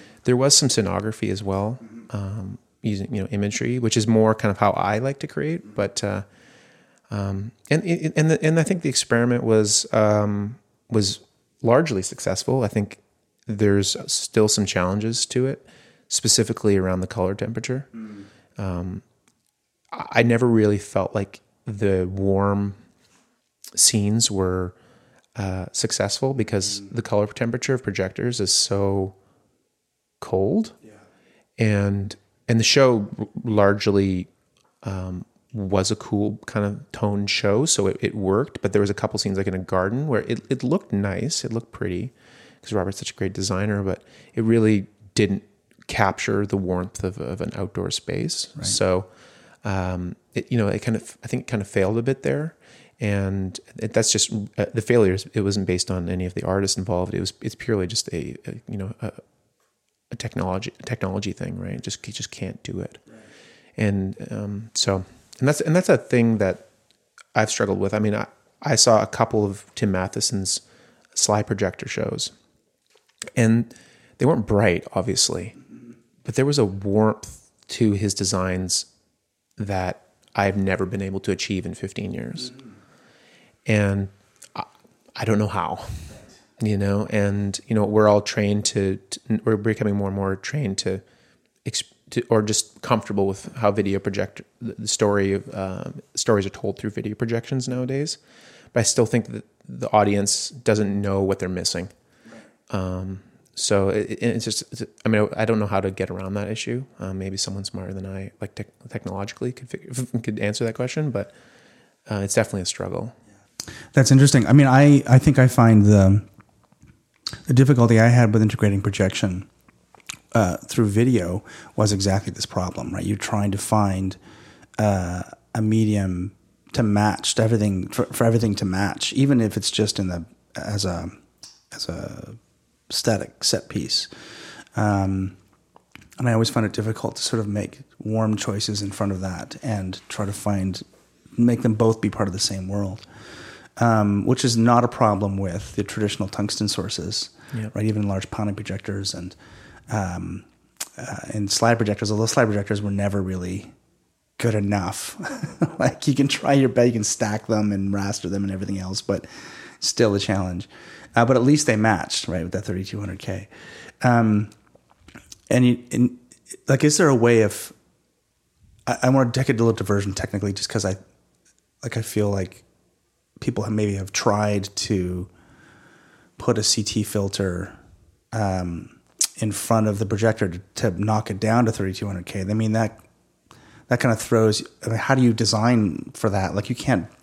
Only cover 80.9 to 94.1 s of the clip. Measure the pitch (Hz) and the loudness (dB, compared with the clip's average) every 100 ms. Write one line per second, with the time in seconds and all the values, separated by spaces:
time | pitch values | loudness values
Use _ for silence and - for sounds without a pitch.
80.9 | 101 95 95 - 92 - 95 87 - 95 | -4 -6 -6 -4 -4 -4 -4 -6 -8 -10
81.9 | - 101 90 57 - - - 123 98 _ | -8 -8 -8 -10 -10 -14 -16 -20 -20 _
82.9 | _ _ _ _ _ _ _ - 107 101 | _ _ _ _ _ _ _ 0 2 4
83.9 | 98 98 - _ _ - - - _ _ | 0 -4 -8 _ _ -16 -14 -14 _ _
84.9 | _ _ - 104 107 107 98 82 95 - | _ _ -6 0 2 0 -2 -4 -6 -10
85.9 | - - - - - _ - 107 101 101 | -12 -14 -20 -20 -20 _ -4 -2 0 0
86.9 | 101 107 107 101 101 101 - - 110 104 | 0 0 0 0 0 -4 -6 -2 0 2
87.9 | 107 107 104 - - 101 104 104 110 98 | 6 6 6 2 0 0 0 0 0 0
88.9 | 95 - - - 107 113 107 110 107 107 | -2 -8 -12 -4 -2 0 0 0 0 0
89.9 | 101 98 98 98 95 - 151 117 98 - | 0 -2 -2 -2 -4 -6 -4 -4 -4 -4
90.9 | 95 - _ _ _ _ _ - - - | -6 -8 _ _ _ _ _ -8 -8 -8
91.9 | _ _ 123 - 113 107 107 - - - | _ _ -6 0 2 2 -2 -4 -8 -2
92.9 | 110 - 101 98 95 - - 107 101 98 | -2 0 -2 -2 -4 -10 -2 0 2 0
93.9 | 98 104 | -2 -4